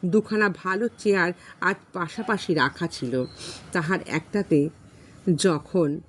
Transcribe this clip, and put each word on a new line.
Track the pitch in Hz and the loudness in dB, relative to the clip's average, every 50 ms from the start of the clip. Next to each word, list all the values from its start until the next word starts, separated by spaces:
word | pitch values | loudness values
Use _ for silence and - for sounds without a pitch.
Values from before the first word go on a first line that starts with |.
| - | -2
দুখানা | 180 165 220 208 - 214 214 214 202 | 4 2 2 2 2 0 0 0 0
ভালো | 175 - - 185 190 196 226 233 - - | 0 -2 -4 -4 -2 -2 -2 -4 -4 -2
চেয়ার | - 208 202 190 175 175 180 - - - - - | 0 2 4 4 2 0 -2 -6 -12 -20 -12 -4
আজ | - 180 196 - - _ - | -2 -2 -2 -2 -8 _ -8
পাশাপাশি | 185 175 156 - - 220 - 226 190 - - 175 | -8 -8 -6 -6 -8 -2 -2 -2 -2 0 0 2
রাখা | 151 127 139 - - 175 165 | 2 2 2 0 -2 -6 -6
ছিল। | - - - 123 120 127 127 - - - - - - - - - | -6 -6 -6 -4 -2 -2 -4 -4 -8 -14 -16 -16 -16 -16 -18 -4
তাহার | - 185 165 156 190 180 - - | -4 -2 0 0 -2 -2 -2 -4
একটাতে | - 156 160 - - 208 196 - 165 147 143 160 - - - - - - - - - - - - 175 | -4 -4 -4 -2 -4 -4 0 4 4 4 4 2 -2 -10 -20 -20 -20 -20 -20 -20 -20 -6 0 0 0
যখন | 147 - 190 165 147 - - - 185 165 147 147 160 - | 2 4 2 2 0 -4 -2 0 0 2 2 0 -4 -8